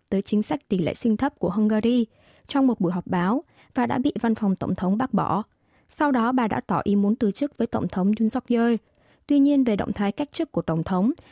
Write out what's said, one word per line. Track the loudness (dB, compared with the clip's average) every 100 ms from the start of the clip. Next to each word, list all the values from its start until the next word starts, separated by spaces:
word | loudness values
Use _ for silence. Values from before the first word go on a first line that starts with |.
| -4
tới | -4
chính | 0 -2
sách | 0 -4 -2
tỷ | -2
lệ | -2
sinh | -2 -2 0
thấp | -2 -2
của | -4
Hungary | 0 0 2 2 0 -2 _ _ _ _
trong | 0 0
một | 2
buổi | -2
họp | -2 -2
báo | -2 0 -2 -4 _ _ -4
và | -2
đã | 0
bị | -2 -2
văn | -2 0
phòng | 0 0
Tổng | -2 -2
thống | 0 0
bác | 0
bỏ. | -2 0 -2 -4 _ _ _ _
Sau | -2 0
đó, | 2 2
bà | 2 0
đã | -2 -2
tỏ | -2
ý | 2 2
muốn | 2 2
từ | 0
chức | -2 -6 -4
với | -4
Tổng | -2 -4
thống | -2 0 2
Yoon | 0
suk | -2 -2
yeol. | 0 2 0 _ _ _ _ 0
Tuy | 4
nhiên, | 4 4
về | 2 0
động | -2
thái | -2 -2
cách | -2 -6
chức | -4 -4
của | -4
Tổng | -2 -2
thống, | 0 0 0 -2 -8